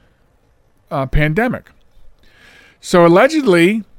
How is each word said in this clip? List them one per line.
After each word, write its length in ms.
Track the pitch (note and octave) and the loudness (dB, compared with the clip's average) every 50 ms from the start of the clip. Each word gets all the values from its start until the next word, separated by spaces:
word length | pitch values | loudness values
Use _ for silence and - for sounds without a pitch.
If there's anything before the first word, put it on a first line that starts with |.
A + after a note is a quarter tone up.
| _ _ _ _ _ _ _ _ _ _ _ _ _ _ _ _ _ - | _ _ _ _ _ _ _ _ _ _ _ _ _ _ _ _ _ -12
uh, 160 | E3+ C#3+ C3+ | -10 -8 -8
pandemic. 640 | C3 - D3+ D3+ D3+ D#3 - A#3 B3+ C#3+ - - _ _ _ _ _ _ - - - _ _ _ _ _ _ _ - _ _ _ _ _ _ | -4 -2 -2 -2 0 -2 -4 -4 -4 -6 -10 -14 _ _ _ _ _ _ -20 -20 -20 _ _ _ _ _ _ _ -20 _ _ _ _ _ _
So 240 | - - - F3 E3+ | -10 0 2 4 4
allegedly, 800 | E3+ E3+ F#3 A#3+ C#4 D#4+ D#4 C4+ A#3 F3+ E3+ E3+ F#3 G#3+ A3+ G3+ _ _ | 4 4 4 2 2 0 -2 -2 0 0 2 2 0 -2 -4 -8 _ _